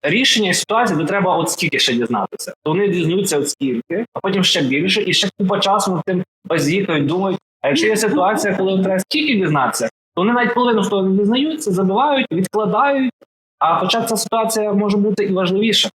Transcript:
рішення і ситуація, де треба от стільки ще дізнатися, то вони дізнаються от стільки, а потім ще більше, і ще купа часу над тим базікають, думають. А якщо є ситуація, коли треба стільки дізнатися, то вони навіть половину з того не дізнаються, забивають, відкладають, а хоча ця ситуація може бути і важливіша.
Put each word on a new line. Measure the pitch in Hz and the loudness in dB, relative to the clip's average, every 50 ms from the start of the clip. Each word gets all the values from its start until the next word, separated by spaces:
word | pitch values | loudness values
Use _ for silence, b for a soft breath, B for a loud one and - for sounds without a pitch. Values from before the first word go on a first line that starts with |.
рішення | - 147 165 233 269 - - 220 208 185 | -2 0 0 2 2 2 2 2 0 0
і | 170 | 0
ситуація, | - - - 208 226 247 214 175 147 | -2 -2 0 0 0 2 2 0 -2
де | 160 | -2
треба | 151 196 202 190 185 170 | -2 0 0 0 0 0
от | 165 160 - | 0 -2 -2
стільки | - - 170 156 - 123 | -4 -4 -4 -2 0 0
ще | - - | 0 0
дізнатися, | 123 117 120 113 120 104 95 - - - - - - _ _ | 0 0 0 -2 -2 -4 -4 -6 -8 -12 -12 -12 -14 _ _
то | 151 | -2
вони | 160 185 208 202 | 0 0 0 0
дізнаються | 175 180 165 160 175 196 196 196 165 143 | 0 0 0 0 0 0 0 0 0 -2
от | 147 147 | -2 -2
стільки, | - _ 139 135 120 113 - _ 170 - - - _ | -6 _ -4 -2 -2 -4 -4 _ -4 -4 -4 -6 _
а | - | -6
потім | - 196 190 196 185 | -4 -2 0 2 2
ще | 196 - 180 | 2 2 0
більше, | 143 127 131 147 170 190 - 214 202 | 0 0 0 0 0 0 0 0 0
і | 185 190 | 0 0
ще | - - 190 _ _ | 0 -2 -2 _ _
купа | 202 185 202 196 | 0 0 0 0
часу | - 196 196 214 - 202 | 2 2 2 2 2 0
над | 185 160 - | -2 -2 -2
тим | - 185 180 185 _ _ _ _ | -2 -2 -2 -4 _ _ _ _
базікають, | - 165 - 139 143 165 202 190 190 165 151 139 | -2 -2 0 2 2 0 0 0 0 0 0 0
думають. | 139 165 185 196 196 185 - _ _ _ _ | 0 0 0 0 -2 -2 -4 _ _ _ _
А | - 143 | -2 0
якщо | - 311 330 | 0 2 2
є | 214 220 | 2 0
ситуація, | 196 220 208 - - 180 196 220 214 208 202 190 | 2 0 0 0 2 2 2 0 0 -2 -2 -2
коли | 190 190 190 190 190 | 0 0 0 2 0
треба | 190 190 190 185 | 0 2 0 -2
стільки | 190 _ - 311 302 302 254 | -2 _ -2 -2 0 0 0
дізнатися, | 202 185 185 151 143 127 120 - - 117 113 | 0 2 2 2 2 0 0 -2 -2 -4 -4
то | _ _ _ _ _ 165 | _ _ _ _ _ 0
вони | 185 220 | 2 2
навіть | 240 247 240 233 240 | 2 2 0 0 0
половину | 240 247 247 226 214 | 2 2 2 2 2
з | 190 185 | 0 0
того | 208 196 | 0 0
не | 190 190 190 196 | 0 2 2 2
дізнаються, | 202 202 233 262 285 320 320 302 - 208 | 2 2 2 2 0 -2 -2 -4 -4 -2
забивають, | 180 185 190 185 190 220 277 302 285 269 247 - | 0 0 2 2 2 2 2 2 2 0 0 -2
відкладають, | 165 175 190 - - 214 214 196 185 214 269 285 277 269 262 247 _ _ - _ _ _ _ _ _ _ | -2 -2 -2 -2 -2 -2 0 0 0 2 2 2 2 0 0 -2 _ _ -20 _ _ _ _ _ _ _
а | - 160 170 - | 0 0 0 0
хоча | 185 185 226 233 | 0 -2 -2 -2
ця | 226 226 226 | -2 -2 -4
ситуація | 196 - - 226 226 226 226 - 220 208 208 | -4 -4 -2 -2 -2 0 0 -2 -2 -2 0
може | 202 202 208 208 196 | 0 0 2 2 2
бути | 202 202 214 202 - 202 | 2 2 2 0 0 0
і | 196 | 0
важливіша. | 190 180 190 175 185 196 214 226 202 - - 214 _ | 0 0 0 0 0 0 2 2 2 2 0 -2 _